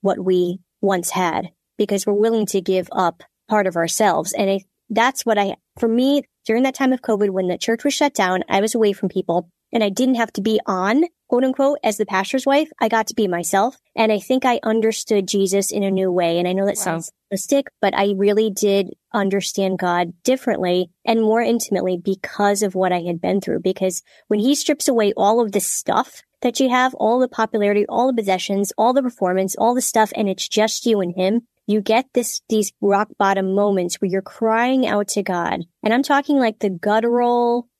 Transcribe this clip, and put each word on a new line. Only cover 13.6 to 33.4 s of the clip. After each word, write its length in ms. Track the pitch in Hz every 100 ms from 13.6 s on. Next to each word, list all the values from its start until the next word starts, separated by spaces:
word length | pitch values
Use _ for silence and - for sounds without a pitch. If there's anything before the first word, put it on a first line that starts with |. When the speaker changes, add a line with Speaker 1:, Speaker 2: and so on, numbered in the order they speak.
| 226 - _ -
Speaker 1:
And 160 | 220
I 80 | 208
think 260 | - 262 262
I 140 | 240
understood 640 | 226 220 220 220 - 208 185
Jesus 440 | 202 196 196 196
in 120 | 202
a 80 | 196
new 200 | 190 190
way. 280 | 180 170 170
And 80 | 175
I 60 |
know 120 | 190 196
that 120 | -
Speaker 2:
Wow. 60 |
Speaker 1:
sounds 280 | 180 165 160 _ _
simplistic, 340 | 196 - 277 277 _
but 140 | - -
I 180 | 202 190
really 320 | 202 208 220
did 400 | 196 208 196 185 - _
understand 640 | 220 196 196 185 - 190 190
God 360 | 180 175 175 -
differently 680 | - 262 - 214 180 180 180 _ -
and 160 | 226
more 200 | 220 220
intimately 560 | 226 233 - 185 185 180
because 680 | 185 190 - - 202 202
of 100 | 202 185
what 160 | 185
I 100 | 180
had 200 | 170 170
been 200 | 180 196
through. 180 | - -
Because 420 | 180 190 190 185 _ - _
when 120 | 208
he 160 | 233 285
strips 320 | - 294 -
away 260 | 233 208 -
all 240 | 202 226
of 100 | 226
the 80 | 202
stuff 640 | - - - - 262 - _ _
that 180 | 247 240
you 100 | 262
have, 240 | 247 254 269
all 240 | 220 247
the 80 | 254
popularity, 580 | - 220 220 202 208 208
all 200 | - 254
the 120 | 240
possessions, 520 | 196 185 - 196 196 -
all 160 | 226
the 100 | 254
performance, 520 | 254 - 185 185 190 -
all 200 | 226 247
the 60 |
stuff, 300 | 247 - 214 -
and 140 | 208
it's 180 | 190 -
just 380 | - 214 - 240
you 160 | 214
and 120 | 180 175
him, 260 | 185 226 - _ -
you 140 | 214
get 260 | 202 220 262 -
this, 260 | 233 - _
these 220 | 220 202 _
rock 280 | 202 196 214 -
bottom 340 | 196 196